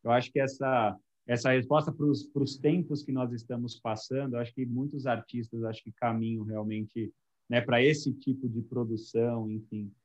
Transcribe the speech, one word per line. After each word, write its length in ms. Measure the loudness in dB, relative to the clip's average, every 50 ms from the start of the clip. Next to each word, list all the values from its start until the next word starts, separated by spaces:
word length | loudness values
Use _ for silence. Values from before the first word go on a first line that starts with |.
| _
Eu 80 | 4 4
acho 180 | 4 4 2
que 80 | _ 2
essa, 580 | 2 2 0 -2 0 2 4 4 4 2 0 -2 _ _ _ _ _
essa 240 | 0 0 2 4 4
resposta 400 | 4 4 4 4 4 4 4 2
pros, 320 | -2 0 2 2 2 2 0
pros 340 | -6 _ -2 -2 -2 -2
tempos 460 | 0 2 2 4 4 2 0 -4 -6 -4
que 80 | -4
nós 220 | -2 -2 -2 -2 -4
estamos 480 | -6 -6 -6 -6 -4 -4 -6 -8 -6
passando, 540 | _ -4 -4 -4 -4 -4 -4 -2 -2 -2 -2
eu 60 | -4
acho 140 | -4 -4 -4
que 100 | -6 -4
muitos 420 | -2 -2 -2 -2 -2 -4 -4 -2
artistas, 580 | 0 -2 -2 -2 _ -6 -6 -6 -6 -6 -6 -4
acho 180 | -4 -6 -6 _
que 80 | -16
caminham 540 | -8 _ -2 0 0 0 0 0 -2 -2 -4
realmente, 680 | -4 -4 -4 -4 -2 -2 -4 -4 -6 _ -6 -6 -6 -8 _ _ _ _ _ _ _
né, 100 | 0 0
pra 220 | 2 4 4 6 6
esse 300 | 6 4 4 0 -4 -4
tipo 360 | -2 -2 -2 -2 0 -2 -4
de 140 | -4 -4 -6
produção, 880 | -4 -2 -4 -2 -2 -2 -6 -6 -2 0 2 2 2 0 -2 -2 -4
enfim. 400 | -4 -6 -8 _ -8 -8 -8 -8 -12 _